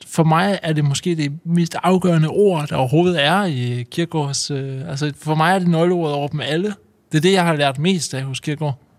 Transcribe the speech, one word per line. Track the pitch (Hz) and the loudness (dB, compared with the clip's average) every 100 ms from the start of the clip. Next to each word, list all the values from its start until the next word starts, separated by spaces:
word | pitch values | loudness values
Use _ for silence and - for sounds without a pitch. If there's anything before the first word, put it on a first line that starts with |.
| - | -6
for | - | 0
mig | 160 160 196 196 | 4 4 2 -2
er | 165 | -2
det | 151 147 | 0 0
måske | 135 180 165 | 0 -2 -2
det | 143 151 165 | -4 -6 -2
mest | 170 165 - | 0 0 -2
afgørende | 175 185 180 160 156 | 0 2 4 2 2
ord, | - 202 165 147 | 2 2 2 -2
der | 160 | -2
overhovedet | 131 151 180 170 143 | 2 2 2 2 2
er | 185 | 2
i | 196 131 123 123 120 | 0 -2 -2 -4 -6
Kierkegaards, | - 165 160 143 139 - | -6 -4 -2 -4 -4 -6
øh, | 139 135 131 131 | -6 -6 -8 -8
altså, | 139 147 143 | -6 -6 -6
for | 156 156 | -4 0
mig | 160 190 | 2 2
er | |
det | 175 | 2
nøgleordet | 165 175 180 156 143 | 2 2 2 0 -2
over | 143 | -4
dem | 151 | -4
alle. | 127 156 208 202 _ _ _ | -2 -2 -2 -6 _ _ _
Det | 156 | 0
er | |
det, | 175 | 4
jeg | 190 170 | 4 4
har | 151 | 2
lært | 143 131 | 0 0
mest | 165 185 - | 0 0 -2
af | 135 | -6
hos | 135 131 | -8 -8
Kierkegaard. | - 147 151 127 _ | -6 -4 -4 -6 _